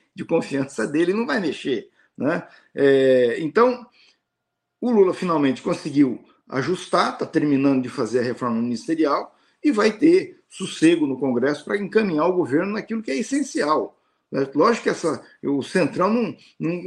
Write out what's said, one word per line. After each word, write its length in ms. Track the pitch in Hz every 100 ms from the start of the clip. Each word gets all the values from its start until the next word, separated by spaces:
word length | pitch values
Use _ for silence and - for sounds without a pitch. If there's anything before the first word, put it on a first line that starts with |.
| _
de 120 | - -
confiança 600 | 165 - 139 131 - 110
dele, 260 | 147 175
não 120 | 208 247
vai 140 | 254
mexer, 500 | 160 - 147 113 - _ _ -
né? 280 | 117 - - - _
É, 640 | - 139 135 131 127 120 120
então, 460 | 156 214 247 233 226 _ _ _ _ _ _ _ _ _
o 100 | 240
Lula 220 | 220 185
finalmente 480 | 170 180 156 139 120
conseguiu 640 | 185 170 156 139 135 107 - _ _
ajustar, 680 | 131 139 180 - 180 233 -
tá 80 | -
terminando 560 | 156 147 135 139 131
de 80 | 123
fazer 300 | 131 110 123
a 40 |
reforma 380 | 120 117 123 113
ministerial 760 | 120 117 - 160 147 147 - _ _ _
e 80 | 302
vai 200 | 214 220
ter 480 | - 165 185 139 - _
sossego 600 | - 190 - 160 170 143
no 100 | 127
Congresso 460 | 135 120 135 147 -
pra 120 | 202
encaminhar 500 | 190 220 202 151 170
o 60 |
governo 400 | 180 135 147 196
naquilo 280 | 214 - 226
que 100 | 220
é 60 | 262
essencial. 840 | 226 277 269 294 147 147 95 _ _ _ _ -
Né? 140 | 135
Lógico 300 | - 214 226
que 60 | -
essa, 340 | - 165 143 - _
o 220 | 139 143
Centrão 480 | - 185 143 - 190
não, 240 | 233 202 - _ -
não, 240 | 151 175